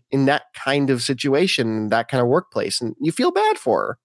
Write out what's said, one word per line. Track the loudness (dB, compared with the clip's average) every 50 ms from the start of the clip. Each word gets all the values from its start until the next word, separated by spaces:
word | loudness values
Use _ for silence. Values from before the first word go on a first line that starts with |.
| _ -4
in | 0 2 2
that | 2 2 0 -2 _ _
kind | -8 -2 0 0 0 2 2
of | 0 0
situation, | 0 -4 -4 -2 0 0 2 2 2 2 0 0 -2 -2 -2 -2 -2 0
that | 0 0 0 0
kind | 0 0
of | 2 2
workplace. | 2 0 0 _ -6 -4 -4 -4 -4 -6
And | -6 -8 -6 -4
you | -4 -4 -2
feel | 0 0 0
bad | 2 2 2 0 0 0
for | 0 0 0 0
her. | 0 -4 -6 _ _